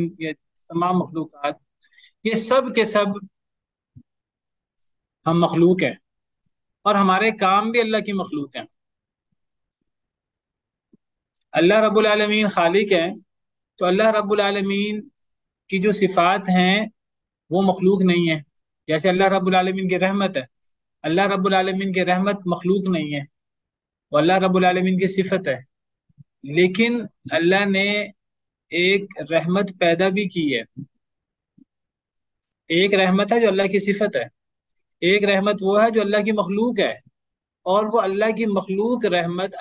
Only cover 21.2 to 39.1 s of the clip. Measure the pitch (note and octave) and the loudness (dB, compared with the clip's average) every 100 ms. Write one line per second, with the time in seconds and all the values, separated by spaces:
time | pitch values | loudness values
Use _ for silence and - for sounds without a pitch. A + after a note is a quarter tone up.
21.2 | G3 G3 F#3+ F#3+ F#3 F#3+ G3 F#3 F3 F3+ | 0 0 0 0 0 -2 -4 -2 0 0
22.2 | G3 G3+ F#3 E3+ F3 G3 F#3+ F3 D3+ C#3+ | 0 -4 -4 -4 0 -2 0 -2 -4 -8
23.2 | C#3 _ _ _ _ _ _ _ _ D3 | -10 _ _ _ _ _ _ _ _ 0
24.2 | D#3+ F#3 F#3 F#3 F#3 F3+ F#3 F#3 F#3 F#3+ | 2 2 2 2 2 2 0 0 0 -2
25.2 | F#3 F#3 D3+ B2+ - _ _ _ _ _ | -2 -2 -4 -6 -10 _ _ _ _ _
26.2 | - _ C#3 D3+ F#3 F#3 A3+ A#3+ G#3+ - | -20 _ -6 0 0 2 0 0 -6 -14
27.2 | C3 D#3 E3+ F#3+ G3+ F#3+ G3+ G#3 G3+ - | -6 -2 2 2 2 0 0 -2 -6 -12
28.2 | _ _ _ _ _ E3 F3+ G3 G3+ - | _ _ _ _ _ 0 2 2 -2 -12
29.2 | D3+ D#3+ D#3+ F#3 G3 - E3+ E3 F#3+ F#3+ | -4 -2 0 0 -2 0 0 2 0 0
30.2 | G3+ F3 D3+ B2 A2 - C#3 _ _ _ | -4 -2 -2 -4 -6 -14 -18 _ _ _
31.2 | _ _ _ _ _ _ _ _ _ _ | _ _ _ _ _ _ _ _ _ _
32.2 | _ _ _ _ - E3 G3 G3 F#3+ F#3+ | _ _ _ _ -4 0 2 2 2 2
33.2 | G3+ A#3 A3+ F#3+ G3 G3 G3 G3+ G#3 C3 | 2 2 2 2 0 0 -2 -2 -2 -2
34.2 | A2+ - _ _ _ _ _ _ E3+ G3+ | -6 -10 _ _ _ _ _ _ 0 2
35.2 | G3+ G3 G3+ G#3 F#3+ G3+ A3+ A3 G3+ G#3 | 2 0 0 -2 0 2 2 2 0 0
36.2 | G3+ G#3+ F3+ G3+ A#3 A#3+ C#3+ G#2+ - _ | 0 -2 -2 -2 -2 0 -2 -4 -14 _
37.2 | _ _ _ _ - G3 G#3+ A3+ F#3+ G3 | _ _ _ _ -2 0 0 0 0 0
38.2 | G#3+ A3 A3+ G3+ F#3+ F#3+ A3 B3 G#3+ | -2 0 -2 -2 -4 -4 -2 -2 0